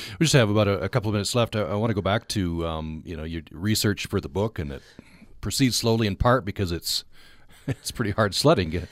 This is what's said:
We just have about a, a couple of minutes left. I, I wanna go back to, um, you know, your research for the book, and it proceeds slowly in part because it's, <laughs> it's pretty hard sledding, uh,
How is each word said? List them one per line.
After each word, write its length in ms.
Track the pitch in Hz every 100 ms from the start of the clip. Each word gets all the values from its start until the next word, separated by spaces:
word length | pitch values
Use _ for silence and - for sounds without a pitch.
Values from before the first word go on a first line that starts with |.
| - -
We 60 | 165
just 80 |
have 160 | 143 107
about 180 | 104 101
a, 120 | 98
a 80 | 98
couple 180 | 127 107
of 60 |
minutes 200 | 104 95
left. 220 | 123 113 110
I, 60 |
I 120 | 87
wanna 200 | 104 117
go 80 | 104
back 260 | 92 110 -
to, 380 | 107 90 85 82
um, 360 | 80 80 80 -
you 100 | 80
know, 80 |
your 180 | 80 82 76
research 560 | - 101 107 110 95 -
for 140 | 98
the 80 | 73
book, 300 | 95 110 -
and 120 | 76
it 100 | 65 - - - - - -
proceeds 360 | 107 - 135 -
slowly 300 | 117 113 110
in 100 | 92
part 280 | 123 127
because 260 | 98 - 92
it's, 340 | 82 - - - - - -
<laughs> 300 | - - -
it's 240 | 123 -
pretty 200 | - 107
hard 220 | 107 104
sledding, 420 | - 143 165 82 82
uh, 100 | 78